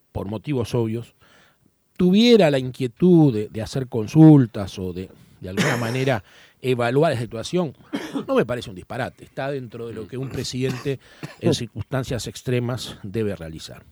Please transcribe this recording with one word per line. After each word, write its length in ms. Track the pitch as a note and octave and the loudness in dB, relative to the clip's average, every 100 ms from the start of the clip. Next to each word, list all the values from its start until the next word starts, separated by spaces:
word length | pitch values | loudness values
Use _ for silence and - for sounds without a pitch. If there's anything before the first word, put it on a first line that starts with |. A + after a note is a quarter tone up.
| _ | _
por 140 | - F#2+ | -12 -8
motivos 460 | G#2+ D3+ C3+ A2 | -10 -6 -4 -2
obvios, 400 | B2 A2+ A2+ A#2 _ _ _ _ _ _ _ _ - | -2 -2 -6 -10 _ _ _ _ _ _ _ _ 0
tuviera 520 | F3+ G3+ A#3+ A3+ D#3+ | 2 4 6 6 6
la 100 | C3+ | 2
inquietud 760 | B2+ - B2+ - F3+ E3+ D3 | -2 -6 -6 2 6 8 6
de, 160 | G#2+ G#2+ | 4 -4
de 120 | G#2+ | -8
hacer 260 | G#2 C#3 B2+ | -6 -6 -6
consultas 920 | A#2 G#2+ D#3+ D#3 D3 A#2 G#2+ F#2+ - | -6 0 10 10 10 6 -2 -10 -8
o 140 | F#2 | -8
de, 160 | F2 F#2 - - _ | -8 -12 -16 -20 _
de 80 | F2+ | -10
alguna 260 | F#2+ D3 A#2+ | -2 -2 -2
<coughs> 0 | |
manera 460 | A2+ B2+ C3 A2+ - _ - _ | -4 -2 -2 -2 -4 _ -20 _
evaluar 520 | B2+ B2 A#2+ C3+ D#3+ | -4 -2 0 2 0
la 60 | A#2+ | -2
situación, 540 | A2+ A2 A2 F3 D#3+ - - - D#4 C#4 - | -6 -10 -6 -4 -4 -8 -12 -10 -8 -10 -2
no 60 | C4 | -2
me 100 | B2 | 0
parece 240 | B2 B2 | -4 -8
un 60 | F2+ | -14
disparate. 480 | - A#2 A2 - - | -12 -8 -8 -10 -18
Está 260 | - C3+ | -10 -8
dentro 360 | C#3 A#2+ A#2 A#2 | -8 -10 -14 -12
de 60 | |
lo 140 | A2 G2+ | -12 -12
que 100 | B2 | -10
un 120 | C3+ | -8
presidente 680 | B2+ B2 B2+ C3 B2+ C#3+ C3 _ - - - | -8 -8 -4 -4 -4 -6 -8 _ -18 -18 -4
en 140 | F3 | -2
circunstancias 720 | D3 A#2+ - - C3+ B2 A#2+ A#2+ | -2 -6 -12 -6 -6 -4 -8 -8
extremas 680 | - - B2 A#2+ B2+ - - | -10 -4 -2 -2 -6 -10 -14
debe 320 | G2+ A2 G#2 F#2 | -8 -4 -4 -6
realizar. 480 | D#2+ D#2+ - - - | -12 -14 -16 -20 -20